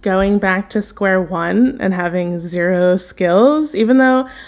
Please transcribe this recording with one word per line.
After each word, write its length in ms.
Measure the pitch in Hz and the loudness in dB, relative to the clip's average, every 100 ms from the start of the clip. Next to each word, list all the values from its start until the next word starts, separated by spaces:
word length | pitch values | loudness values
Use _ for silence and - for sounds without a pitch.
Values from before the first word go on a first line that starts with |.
going 380 | 202 190 196 202 | -2 0 2 0
back 300 | 196 185 196 | 0 -2 -2
to 100 | 214 | -6
square 400 | 202 - 196 185 | -6 -4 0 0
one 560 | 170 175 170 196 254 277 | -2 -4 -2 0 0 0
and 140 | 190 | -4
having 460 | 180 175 180 175 175 | -2 -2 -4 -4 -6
zero 580 | 170 175 175 180 180 185 | -6 -4 -2 0 2 0
skills, 800 | - - 180 185 254 302 302 - | -4 -4 0 4 4 2 0 0
even 220 | 220 262 | 2 4
though 280 | 262 254 269 - | 4 2 -2 -10